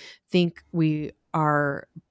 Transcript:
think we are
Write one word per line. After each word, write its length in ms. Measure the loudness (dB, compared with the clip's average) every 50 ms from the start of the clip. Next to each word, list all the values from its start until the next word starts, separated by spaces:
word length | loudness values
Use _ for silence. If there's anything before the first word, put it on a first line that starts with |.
| -18 -20 -20 -20 _ 0
think 360 | 2 2 2 2 -2 -8 -14 _ -2
we 400 | 0 0 0 0 -2 -6 -8 -12 _ _ _ -2
are 540 | 0 2 2 2 2 2 0 -2 -6 -10 -16 _ -20 -10 _